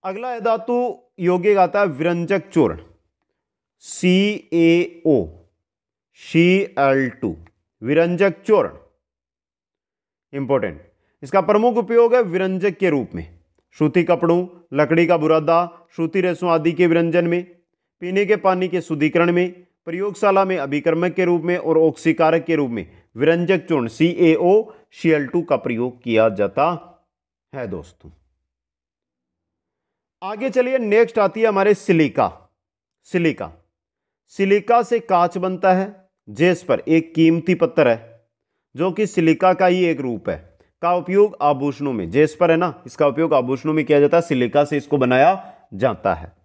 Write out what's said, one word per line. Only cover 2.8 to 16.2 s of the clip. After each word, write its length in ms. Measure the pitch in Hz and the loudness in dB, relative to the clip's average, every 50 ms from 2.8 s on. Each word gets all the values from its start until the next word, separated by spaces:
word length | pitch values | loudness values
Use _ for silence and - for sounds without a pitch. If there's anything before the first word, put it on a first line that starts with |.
| - - _ _ _ _ _ _ _ _ _ _ _ _ _ _ _ _ _ _ _ | -14 -20 _ _ _ _ _ _ _ _ _ _ _ _ _ _ _ _ _ _ _
सीएओ, 1400 | - - - - 180 180 185 196 208 214 - - _ - 170 165 165 170 170 175 175 - - _ 160 151 120 87 80 80 - _ _ _ _ _ _ _ _ _ _ _ _ _ _ _ _ | -16 -12 -4 0 2 2 2 2 0 -2 -6 -10 _ 0 2 4 4 4 2 0 -2 -8 -6 _ 0 2 2 0 -4 -10 -20 _ _ _ _ _ _ _ _ _ _ _ _ _ _ _ _
सीएल 880 | - - - 165 170 175 185 190 196 196 - - 139 135 135 135 135 123 | -20 -4 0 2 2 4 2 2 0 -4 -4 0 0 2 2 2 0 -2
टू, 240 | - - - 104 82 78 82 _ _ _ _ _ _ _ | -6 -6 -8 -8 -8 -8 -16 _ _ _ _ _ _ _
विरंजक 600 | 110 117 143 160 170 170 180 165 196 196 165 - | -6 -2 0 0 0 0 0 0 0 0 -2 -4
चूर्ण, 280 | _ - 214 196 127 95 - - _ _ _ _ _ _ _ _ _ _ _ _ _ _ _ _ _ _ _ _ _ _ _ _ _ _ _ _ _ _ - | _ 0 2 2 2 -2 -6 -14 _ _ _ _ _ _ _ _ _ _ _ _ _ _ _ _ _ _ _ _ _ _ _ _ _ _ _ _ _ _ -10
इंपॉर्टेंट। 540 | 139 139 117 139 131 104 98 80 73 - _ _ _ _ _ _ _ - | -10 -4 -2 -2 -2 -2 -4 -8 -10 -20 _ _ _ _ _ _ _ -16
इसका 180 | 131 - 196 | -2 0 0
प्रमुख 340 | 185 196 208 214 220 247 233 226 | 2 2 2 2 2 2 0 0
उपयोग 360 | 226 175 233 233 233 233 233 | -2 0 2 4 4 4 4
है 60 | 254 240 | 2 0
विरंजक 540 | 185 165 180 185 190 185 185 170 202 180 - | 0 -2 -2 -2 -2 -4 -2 -4 -4 -4 0
के 120 | 190 180 | -2 0
रूप 200 | 151 139 117 92 - | 0 0 -4 -6 -10
में, 100 | 87 80 80 - _ _ _ _ _ _ _ _ _ | -14 -14 -14 -18 _ _ _ _ _ _ _ _ _
सूती 260 | 151 151 - 180 170 | -2 0 0 0 2
कपड़ों, 420 | 160 175 147 170 165 170 175 185 180 - - _ _ - | 2 0 0 2 0 0 0 0 -4 -10 -20 _ _ -2
लकड़ी 320 | 139 151 139 160 165 170 170 | -2 0 2 2 2 2 2
का 100 | 175 165 | 2 0
बुरादा, 680 | 151 156 160 160 151 147 170 165 175 - - - _ _ _ - | 2 2 0 2 2 2 0 0 0 -2 -8 -20 _ _ _ -6
सूती 240 | 165 160 160 196 | -6 -4 -2 -2